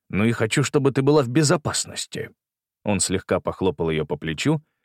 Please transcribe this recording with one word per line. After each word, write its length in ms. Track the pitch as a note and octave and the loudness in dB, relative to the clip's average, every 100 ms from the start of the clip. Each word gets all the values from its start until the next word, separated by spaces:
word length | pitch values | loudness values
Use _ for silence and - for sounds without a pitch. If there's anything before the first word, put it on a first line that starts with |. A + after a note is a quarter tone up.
| _ | _
Ну 140 | F2+ | 0
и 80 | A2 | 0
хочу, 300 | A#2 A2+ - | 0 0 0
чтобы 300 | C3+ D3+ C#3 | 0 2 2
ты 100 | B2 | 2
была 200 | C#3 D3+ | 4 4
в 60 | A#2+ | 4
безопасности". 1000 | B2+ D3 E3+ A#2+ - - - - - - - _ _ _ _ | 2 4 2 0 -4 -6 -10 -10 -10 -12 -14 _ _ _ _
Он 160 | - G2 | -4 -2
слегка 400 | - F#2 - F#2 | 0 -2 0 -2
похлопал 500 | - F2+ F#2+ E2 E2 | -2 -2 -2 0 -2
ее 140 | D#2+ | -2
по 120 | D2+ D2+ | -2 -4
плечу 440 | D#2+ D#2 C3+ D#3 - _ | -6 -4 -2 -2 -4 _